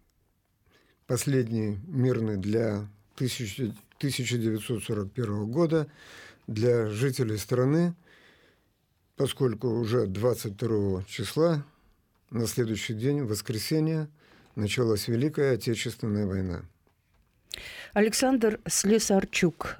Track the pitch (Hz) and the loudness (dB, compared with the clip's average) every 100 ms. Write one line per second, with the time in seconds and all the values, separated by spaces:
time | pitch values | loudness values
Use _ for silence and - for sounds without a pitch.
0 | _ _ _ _ _ _ _ _ _ _ | _ _ _ _ _ _ _ _ _ _
1 | - 123 - 131 117 113 107 101 170 139 | -4 -2 2 2 2 0 -2 -4 -4 0
2 | 127 123 110 101 95 110 113 104 104 - | 2 2 0 -2 0 2 2 0 -6 -12
3 | _ - 127 - 113 - 117 - - - | _ -4 -4 -4 -8 -4 -6 -6 -16 -6
4 | 143 131 117 123 113 110 104 113 - 110 | -4 -2 -2 0 0 -2 -2 -4 -2 -4
5 | 98 - 113 104 107 135 165 160 147 - | -4 -4 -2 -2 -2 2 2 2 0 -8
6 | - - - - - 107 120 120 107 107 | -20 -20 -20 -18 -8 0 2 4 2 0
7 | 139 127 117 107 - 123 131 156 175 170 | 0 0 -2 -2 -2 2 4 4 2 -2
8 | _ - - _ _ _ _ _ _ _ | _ -20 -20 _ _ _ _ _ _ _
9 | _ - 139 - 131 107 123 113 113 120 | _ -4 -4 0 0 0 -2 0 2 2
10 | 104 95 120 110 110 98 117 107 101 92 | 0 0 0 0 -4 -4 0 2 2 0
11 | 95 - 101 - 165 156 143 _ _ _ | -4 -8 -4 2 2 2 -4 _ _ _
12 | _ _ - 113 110 - 113 104 - 107 | _ _ -8 -4 -2 -2 -2 -2 -4 -4
13 | 127 143 123 104 - 110 - 156 156 160 | -2 0 -2 -4 -4 -6 -2 0 0 0
14 | 151 _ _ - _ - 104 - 117 104 | -4 _ _ -20 _ -4 -2 0 2 0
15 | - 117 151 156 139 120 - 110 120 - | 0 0 0 2 2 2 0 -2 -4 -6
16 | 113 104 104 95 92 85 - _ _ _ | -4 -2 0 -2 -2 -6 -10 _ _ _
17 | _ _ _ _ - - - - - 208 | _ _ _ _ -16 -14 -14 -16 -4 2
18 | 220 - 262 262 220 214 - - 196 220 | 2 4 2 4 2 0 -2 0 4 4
19 | - 196 185 - 175 - - - | 6 2 2 2 2 0 -8 -10